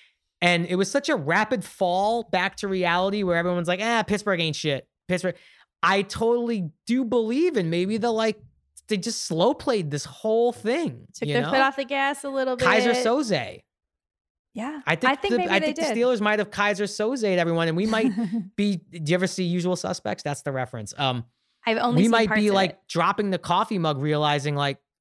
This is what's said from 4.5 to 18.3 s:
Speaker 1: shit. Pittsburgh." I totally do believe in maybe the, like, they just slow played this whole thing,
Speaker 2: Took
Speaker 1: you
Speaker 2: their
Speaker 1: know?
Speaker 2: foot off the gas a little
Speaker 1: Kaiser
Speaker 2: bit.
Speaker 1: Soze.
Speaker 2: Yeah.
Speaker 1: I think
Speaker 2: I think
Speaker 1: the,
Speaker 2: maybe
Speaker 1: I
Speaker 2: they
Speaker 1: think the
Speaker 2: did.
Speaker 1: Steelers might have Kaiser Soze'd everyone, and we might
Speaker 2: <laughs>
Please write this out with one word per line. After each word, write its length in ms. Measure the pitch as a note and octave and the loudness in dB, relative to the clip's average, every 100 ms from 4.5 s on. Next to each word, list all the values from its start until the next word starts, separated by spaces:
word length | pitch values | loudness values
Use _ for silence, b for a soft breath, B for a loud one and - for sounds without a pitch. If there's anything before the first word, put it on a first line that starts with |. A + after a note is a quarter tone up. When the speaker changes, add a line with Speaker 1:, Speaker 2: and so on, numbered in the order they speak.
Speaker 1:
shit. 320 | D3 D3+ C3+ - _ - | -2 -4 -4 -6 _ -4
Pittsburgh." 260 | F3+ F3+ - B B B _ | -2 -2 -6 B B B _
I 200 | F3 G3 | 2 2
totally 680 | G3+ - A3+ A#3+ A#3 A3 D#3+ - - | 0 -2 0 0 0 -2 -4 -8 -2
do 180 | B3+ | -2
believe 520 | A#3+ A#3+ A3 C4 F4 B3+ | 0 0 0 0 0 0
in 120 | E3 | 0
maybe 280 | E3+ F#3+ A3 | 0 0 -2
the, 160 | A#3 | -2
like, 280 | A3 A3 G#3+ - _ _ - - | 0 -2 -4 -10 _ _ -14 -4
they 100 | G#3 | -4
just 240 | A3+ - | -4 -6
slow 300 | - D#3+ G#3+ | -4 2 2
played 360 | - C#4+ A3 D3+ | 2 0 0 -2
this 140 | C#3+ | -6
whole 480 | C3+ - A3 A3+ A#3+ | -8 -6 0 2 2
thing, 540 | - G#3 D4 D4 A#2 - | 0 -2 -2 -2 -6 -14
Speaker 2:
Took 120 | - D3 | -8 -2
Speaker 1:
you 60 | |
Speaker 2:
their 100 | A#3 | 0
Speaker 1:
know? 60 | D3+ | 0
Speaker 2:
foot 100 | C4+ | 2
off 140 | C4+ C4+ | 2 0
the 100 | C4 | -4
gas 360 | C#4 C#4 C#4+ | -2 -2 -2
a 60 | C#4 | -6
little 260 | C4+ C4 B3 | -4 -2 0
Speaker 1:
Kaiser 340 | B3+ G#3+ A#3+ | 2 2 2
Speaker 2:
bit. 100 | B3 A#3+ | 2 2
Speaker 1:
Soze. 560 | C4 A#3+ D#3 G2 - - _ _ _ _ _ _ _ _ | 0 0 -2 -4 -12 -20 _ _ _ _ _ _ _ _
Speaker 2:
Yeah. 300 | - B3 D4+ D3+ | -10 -8 -6 -2
Speaker 1:
I 80 | E3 | 0
think 140 | C4 | 2
Speaker 2:
I 40 | C#4+ | 0
think 160 | G4+ | 0
Speaker 1:
the, 60 | A#3+ | 0
Speaker 2:
maybe 120 | F4+ | 2
Speaker 1:
I 80 | G3 | 2
Speaker 2:
they 80 | D#4 | 0
Speaker 1:
think 100 | D4+ | -2
the 40 | D#4 | -2
Speaker 2:
did. 20 | A3+ | 0
Speaker 1:
Steelers 240 | B3 A#3 | 2 2
might 180 | G#3 G#3+ | 2 0
have 120 | G#3 | 0
Kaiser 340 | - G#3 G3 | -2 0 0
Soze'd 540 | G3+ - G#3+ C4+ G#3 F3+ | -4 -2 -2 0 0 2
everyone, 300 | E3+ E3 E3 | 2 2 0
and 80 | E3 | 0
we 80 | G#3+ | 0
might 260 | A3 B3 | 2 0
Speaker 2:
<laughs> 440 | G3 G3+ | 0 -2